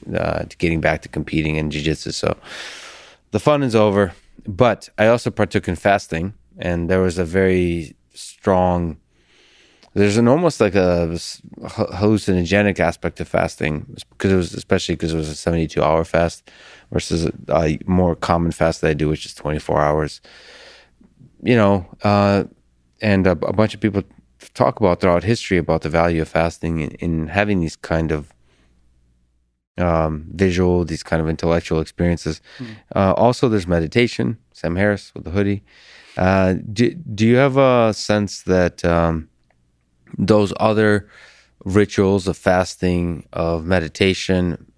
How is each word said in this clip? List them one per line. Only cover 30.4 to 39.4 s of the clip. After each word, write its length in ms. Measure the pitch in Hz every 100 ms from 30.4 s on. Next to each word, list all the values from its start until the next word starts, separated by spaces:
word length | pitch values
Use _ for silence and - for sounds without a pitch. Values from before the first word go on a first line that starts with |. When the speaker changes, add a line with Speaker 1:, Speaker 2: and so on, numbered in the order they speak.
| 95 87 90 87
Speaker 1:
these 180 | 80 80
kind 200 | - 82
of 60 | 80
intellectual 520 | 80 82 85 - 80
experiences. 640 | 78 - 87 82 80 80 _ -
Speaker 2:
Mm. 80 | 117 110 -
Speaker 1:
Uh, 200 | - 95 -
also, 320 | 117 123 127
there's 180 | 107 87
meditation. 720 | 85 80 120 120 - 120 113 _
Sam 240 | - 82 87
Harris 360 | 104 101 -
with 100 | -
the 60 | -
hoodie. 320 | 95 101 98 - _ - - - -
Uh, 360 | 92 95 95 90 -
do, 220 | 107 120
do 320 | 175 - 104 113
you 100 | 120
have 200 | 139 135
a 380 | 131 123 110
sense 480 | 101 - 107 101 -
that, 420 | - 92 87 -
um, 440 | 87 85 82 80 78 _